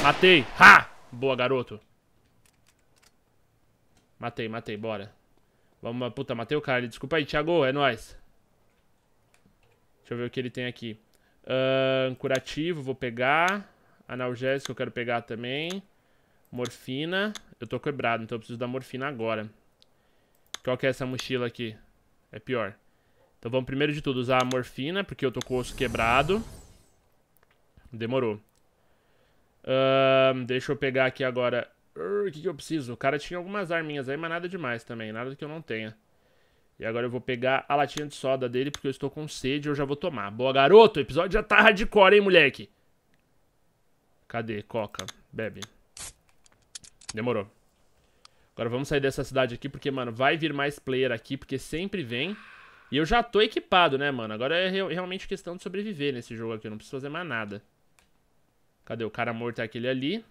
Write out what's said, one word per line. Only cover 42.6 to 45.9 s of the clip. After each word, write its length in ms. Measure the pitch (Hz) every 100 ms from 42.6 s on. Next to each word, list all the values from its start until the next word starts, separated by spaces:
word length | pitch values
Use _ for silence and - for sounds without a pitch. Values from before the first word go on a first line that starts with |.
| 110 _ _ _ _ _ _ _ _ _ _ _ _ _ _ _ _
Cadê? 340 | 117 113 104
Coca. 440 | - 117 107 - 95 - _
Bebe. 300 | - 110 98 98 _ _